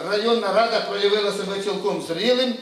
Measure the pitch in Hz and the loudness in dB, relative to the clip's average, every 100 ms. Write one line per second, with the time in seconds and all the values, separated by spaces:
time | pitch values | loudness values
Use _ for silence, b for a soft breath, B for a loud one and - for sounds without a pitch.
0 | 165 208 226 226 202 202 233 220 - 202 | -2 0 2 2 2 2 2 2 -2 0
1 | 202 214 202 196 190 196 202 185 196 165 | 2 2 0 -2 -4 -4 -4 -2 -2 -2
2 | - 165 233 247 254 - | -4 -2 2 2 2 -2